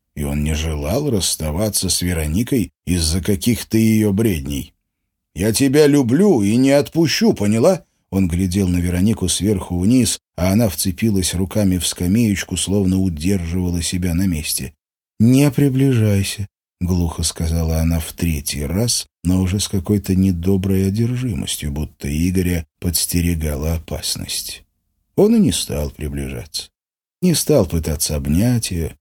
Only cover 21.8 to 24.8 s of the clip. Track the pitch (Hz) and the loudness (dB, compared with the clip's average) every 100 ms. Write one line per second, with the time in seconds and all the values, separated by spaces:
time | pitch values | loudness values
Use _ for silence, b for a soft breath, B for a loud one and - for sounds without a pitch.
21.8 | 76 - 69 76 90 92 90 85 - _ | -6 -8 -4 0 0 2 0 -2 -6 _
22.8 | 92 82 - 87 85 82 76 69 78 82 | -4 -2 -2 0 0 0 -2 -2 -2 -4
23.8 | - 78 - - - - - - _ _ | -6 -8 -6 -8 -8 -8 -10 -16 _ _